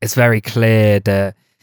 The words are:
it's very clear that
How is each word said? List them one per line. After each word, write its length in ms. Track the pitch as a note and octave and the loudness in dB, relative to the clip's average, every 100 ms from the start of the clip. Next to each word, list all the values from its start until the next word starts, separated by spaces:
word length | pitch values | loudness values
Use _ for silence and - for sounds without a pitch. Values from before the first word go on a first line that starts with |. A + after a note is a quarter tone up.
it's 140 | G#2 - | -6 0
very 240 | A#2+ A2 | 0 0
clear 600 | - A#2 A2+ A2 G#2+ G2+ | -4 -2 2 2 2 2
that 340 | G2+ G2 G2 - _ _ | 0 -2 -4 -8 _ _